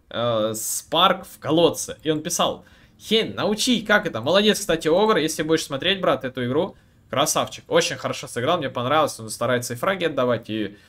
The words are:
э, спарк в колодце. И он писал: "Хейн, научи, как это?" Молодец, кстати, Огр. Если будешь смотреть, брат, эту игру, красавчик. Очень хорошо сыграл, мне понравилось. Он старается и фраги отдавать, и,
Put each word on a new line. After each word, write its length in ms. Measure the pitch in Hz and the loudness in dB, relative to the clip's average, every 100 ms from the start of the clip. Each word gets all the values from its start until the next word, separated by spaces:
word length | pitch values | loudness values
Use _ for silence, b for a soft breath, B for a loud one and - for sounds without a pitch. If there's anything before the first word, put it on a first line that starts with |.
| _ | _
э, 440 | 101 120 110 110 107 | -4 0 0 0 -2
спарк 720 | - - - 156 190 185 - | -6 -6 -2 2 4 2 -4
в 120 | - | -12
колодце. 580 | 123 160 160 - - - | 0 4 4 2 -8 -8
И 60 | 151 | -4
он 120 | 156 | -4
писал: 420 | 165 - 160 - b b b _ | -4 -2 -2 -2 b b b _
"Хейн, 360 | - 220 160 98 | 0 0 0 -2
научи, 460 | 170 214 - 240 | -2 0 0 0
как 240 | - 208 - | 2 0 2
это?" 160 | 113 | -4
Молодец, 380 | 123 190 208 196 | 2 4 4 2
кстати, 280 | - 165 160 | 0 0 2
Огр. 300 | 170 214 180 | 4 4 2
Если 260 | 156 160 | 0 -2
будешь 200 | 156 160 | 0 0
смотреть, 360 | - 135 160 190 | 0 -4 -2 0
брат, 260 | 180 131 131 | 2 0 -2
эту 200 | 131 123 | -4 -2
игру, 320 | 139 196 b b b _ | 0 -2 b b b _
красавчик. 560 | 123 151 156 120 - - | 0 0 0 -2 -8 0
Очень 300 | 170 165 135 | 0 0 -4
хорошо 300 | 127 127 135 | -6 -6 -8
сыграл, 300 | 123 127 175 | -4 0 0
мне 100 | 135 | -2
понравилось. 500 | 127 123 151 139 - | -4 0 2 2 -2
Он 100 | 110 | -10
старается 440 | - 120 123 123 | -4 0 0 -2
и 20 | 120 | -4
фраги 300 | 180 190 165 | -2 -2 -2
отдавать, 440 | 135 123 113 - | 0 0 0 -2
и, 260 | 107 104 B | -6 -6 B